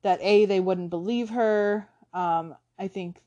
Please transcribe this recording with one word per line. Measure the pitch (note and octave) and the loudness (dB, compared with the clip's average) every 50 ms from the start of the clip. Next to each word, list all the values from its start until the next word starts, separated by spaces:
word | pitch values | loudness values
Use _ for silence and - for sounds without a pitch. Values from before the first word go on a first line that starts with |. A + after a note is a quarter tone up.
| _ | _
that | G3+ F3+ - | 0 0 0
A, | - F#3+ G#3 G#3 G#3+ | 2 4 6 6 6
they | F#3+ G3+ F#3+ | 6 2 0
wouldn't | F#3 F#3 F#3 F3+ F3 F3 | 2 0 0 -2 -2 -6
believe | F3 E3+ E3+ G3+ A#3+ A#3+ A#3+ A3 | -6 -6 -4 -4 -4 -4 -4 -4
her. | A3+ B3 A3+ A3 G#3+ G#3 G#3 G3+ G#3 G#3 G3+ _ _ _ _ _ - | -2 -2 0 2 2 2 2 0 0 -2 -6 _ _ _ _ _ -8
Um, | F3+ F3+ F3 E3 E3 E3 E3 C#3+ - _ _ _ - | -4 -2 0 -2 -2 -2 -6 -16 -20 _ _ _ -10
I | F#3+ F#3+ | -10 -10
think | F#3 G3 F#3 F3 F3 - _ | -8 -8 -10 -10 -12 -16 _